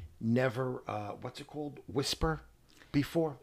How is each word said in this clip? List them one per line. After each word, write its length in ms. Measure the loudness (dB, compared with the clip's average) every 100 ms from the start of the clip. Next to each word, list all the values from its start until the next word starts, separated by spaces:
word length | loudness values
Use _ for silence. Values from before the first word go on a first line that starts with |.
| -16 -4
never, 640 | 2 4 4 2 -2 -4 -6
uh, 240 | -6 -6 -6
what's 180 | -8 -10
it 80 | -12
called? 320 | -8 -8 -8 -4
Whisper 540 | -2 0 0 0 0 -6 -20 -20 -20 0
before? 460 | 2 2 2 2 -2